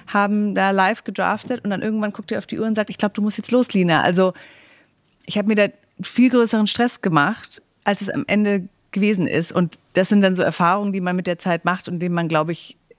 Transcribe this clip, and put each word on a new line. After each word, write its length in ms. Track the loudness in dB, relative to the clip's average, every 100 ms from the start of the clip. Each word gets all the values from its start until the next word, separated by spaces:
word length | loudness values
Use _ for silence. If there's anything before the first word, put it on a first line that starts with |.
| -4
haben 500 | 0 2 0 0 0
da 160 | 0
live 320 | 2 0 -2
gedraftet 640 | -8 -4 -2 -2 -6 -6 -4
und 60 |
dann 100 | -4
irgendwann 320 | -4 -4 -4
guckt 180 | -6 -8
er 60 | -8
auf 80 | -6
die 120 | -6
Uhr 100 | -2
und 80 | -2
sagt, 140 | -4
"Ich 80 | -2
glaub, 160 | -4 0
du 60 |
musst 160 | -2 -4
jetzt 140 | 0
los, 220 | 0 2
Lina." 280 | 2 4 4
Also 300 | 2 4 2 0 -18 -20 _ _ _ _ _ _ -8
ich 80 | -4
hab 80 | 0
mir 100 | 2
da 120 | 2 0 _ _
viel 280 | -6 4 4
größeren 380 | 6 2 2 0
Stress 340 | 0 -2 0
gemacht, 600 | 0 2 2 -2 -12 -20 _ _
als 180 | -4 -2
es 80 | -4
am 140 | -6 -2
Ende 420 | 0 2 0 -4 _ _
gewesen 340 | -2 0 2 0
ist. 240 | 0 -2
Und 260 | 0 -2 -4 _
das 160 | 0 4
sind 140 | 4
dann 140 | 4 2
so 60 |
Erfahrungen, 520 | 0 2 2 2 -2
die 80 | -2
man 160 | -2 -2
mit 100 | -2
der 100 | -4
Zeit 280 | -2 -2 0
macht 240 | -4 -4
und 100 | -6
denen 160 | -2 -2
man, 140 | 0
glaub 180 | 0 0
ich, 300 | -6 -10 -20 _